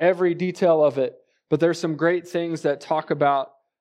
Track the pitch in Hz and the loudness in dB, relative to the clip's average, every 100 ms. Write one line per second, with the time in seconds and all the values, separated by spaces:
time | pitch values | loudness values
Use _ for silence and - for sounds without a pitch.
0 | 170 180 180 165 180 175 185 160 151 135 | 0 2 0 -2 -4 0 2 4 4 2
1 | 127 - _ _ _ 151 165 165 165 147 | -4 -6 _ _ _ 0 0 0 -4 -2
2 | 165 180 175 175 170 160 156 143 - 160 | 0 -2 -4 -6 -4 -4 -4 -4 -2 -4
3 | 156 147 143 139 131 _ _ _ | -2 0 0 0 -4 _ _ _